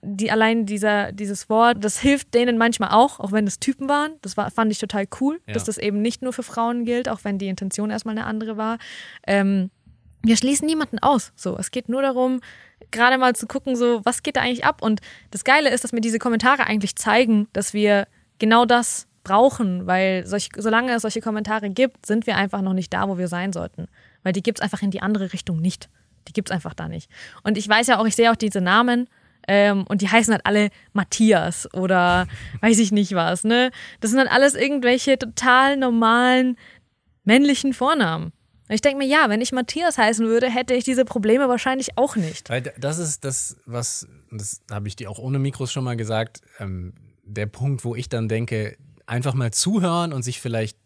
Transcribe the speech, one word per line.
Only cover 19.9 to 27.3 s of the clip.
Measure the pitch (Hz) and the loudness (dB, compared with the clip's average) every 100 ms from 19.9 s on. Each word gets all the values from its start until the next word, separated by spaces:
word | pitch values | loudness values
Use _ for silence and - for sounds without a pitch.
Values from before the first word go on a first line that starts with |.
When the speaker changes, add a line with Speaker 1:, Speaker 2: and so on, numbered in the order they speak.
| 185 190 185 - | 0 2 0 -2
Speaker 1:
solch-, | 202 - - | -6 -6 -6
solange | 214 220 254 | 0 0 2
es | 233 | 0
solche | 220 226 | -2 -4
Kommentare | 220 214 208 214 208 | -4 -4 -4 -4 -4
gibt, | 190 262 _ - | 0 0 _ -2
sind | 214 226 | -2 0
wir | 190 | -2
einfach | 196 202 | -2 -2
noch | 190 | -2
nicht | 185 180 | -2 -2
da, | 180 196 | -4 -4
wo | 180 | -4
wir | 180 | -4
sein | 175 190 | -4 -6
sollten. | 170 170 - 170 _ _ _ | -6 -10 -12 -16 _ _ _
Weil | 185 | -4
die | 190 | -2
gibt's | 208 214 | -2 -4
einfach | 202 - | -6 -4
in | 202 | -4
die | 190 | -4
andere | 196 208 190 | -2 -2 -4
Richtung | 185 - 165 | -8 -6 -2
nicht. | 175 - - _ _ _ - | -2 -4 -18 _ _ _ -8
Die | |
gibt's | - 190 | -8 -6
einfach | 185 156 | -6 -8
da | - 160 | -10 -10
nicht. | 165 - - - | -10 -14 -20 -20